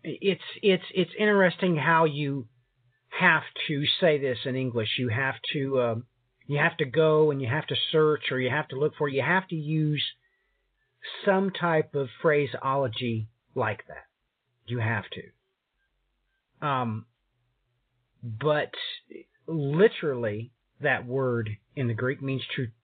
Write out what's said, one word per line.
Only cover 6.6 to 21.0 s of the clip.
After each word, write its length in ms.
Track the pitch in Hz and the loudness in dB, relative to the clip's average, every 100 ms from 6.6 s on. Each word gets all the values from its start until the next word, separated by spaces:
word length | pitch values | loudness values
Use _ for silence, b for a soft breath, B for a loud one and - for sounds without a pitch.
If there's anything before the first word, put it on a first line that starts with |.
| 165 165 | 0 0
to 80 | 139 | -2
go 440 | 151 156 156 156 | 2 4 6 4
and 100 | 139 | 2
you 80 | 123 | -2
have 200 | 143 - | -4 -2
to 80 | 135 - | -4 0
search 400 | 160 156 151 - | 4 4 2 -2
or 80 | 131 | -2
you 100 | 127 | 0
have 180 | 143 151 | -2 -4
to 60 | 131 | -2
look 180 | 151 - | -2 0
for, 100 | 147 | -2
you 140 | 135 | 0
have 260 | 127 185 185 | 2 0 0
to 60 | 160 | -6
use 480 | 147 156 151 147 - - _ _ _ _ _ _ _ _ - - | -2 0 2 0 -4 -8 _ _ _ _ _ _ _ _ -16 -4
some 280 | - 190 196 | 2 2 0
type 420 | 190 175 160 156 | -2 0 2 0
of 140 | 143 135 - | -4 -4 0
phraseology 1040 | 165 147 139 - 135 139 131 110 123 113 110 _ _ | 2 2 0 -4 -2 0 -2 -2 -4 -4 -6 _ _
like 320 | 131 110 104 - | -4 -2 -4 -12
that. 200 | 76 - _ _ _ _ _ - | -18 -20 _ _ _ _ _ -8
You 140 | 120 | -2
have 240 | 110 110 - | 0 -2 -4
to. 1500 | - - _ _ _ _ _ _ _ _ _ _ _ _ _ 147 | -14 -14 _ _ _ _ _ _ _ _ _ _ _ _ _ -4
Um, 400 | 131 120 110 - _ _ _ _ _ _ _ _ _ _ _ | -2 -2 -6 -10 _ _ _ _ _ _ _ _ _ _ _
but 480 | 120 110 147 151 - - - - _ - - _ - | -12 -4 0 0 -2 -8 -10 -12 _ -20 -20 _ -6
literally, 1040 | 165 139 151 220 - 160 127 117 104 120 _ _ _ | -4 0 4 4 4 -4 -2 -2 -4 -10 _ _ _
that 240 | 139 131 | -2 -2